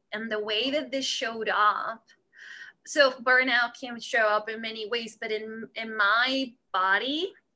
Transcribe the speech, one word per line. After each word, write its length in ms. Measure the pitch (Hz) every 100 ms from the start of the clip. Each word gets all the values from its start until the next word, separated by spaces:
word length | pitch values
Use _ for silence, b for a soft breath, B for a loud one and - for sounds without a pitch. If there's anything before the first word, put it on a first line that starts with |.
| _
And 180 | 214 226
the 100 | 214
way 300 | 208 214 262
that 180 | 294 254
this 160 | 269 262
showed 420 | - 233 226 214
up, 540 | 190 214 - - 226 _ _ _ - B B B B -
so 260 | 311 269
burnout 680 | 254 254 254 254 240 240 -
can 180 | 254 233
show 280 | - 240 214
up 240 | 214 214
in 100 | 220
many 280 | 226 220 208
ways, 280 | 233 226 -
but 140 | 226
in, 360 | 214 220 226 220 220
in 200 | 226 214
my 560 | 202 226 254 269 254 - _
body, 600 | 190 190 202 254 302 370 - _